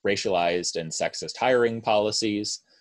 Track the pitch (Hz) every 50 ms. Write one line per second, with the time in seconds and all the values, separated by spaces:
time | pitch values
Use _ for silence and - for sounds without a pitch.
0 | - 101 101 98 - 107 95 87 85 87 87 90 87 - - 85 82 80 - -
1 | - 80 - - 87 80 - - 117 127 131 123 120 117 113 113 110 117 110 107
2 | 104 107 107 - - 110 104 104 107 - - - _ _ _ _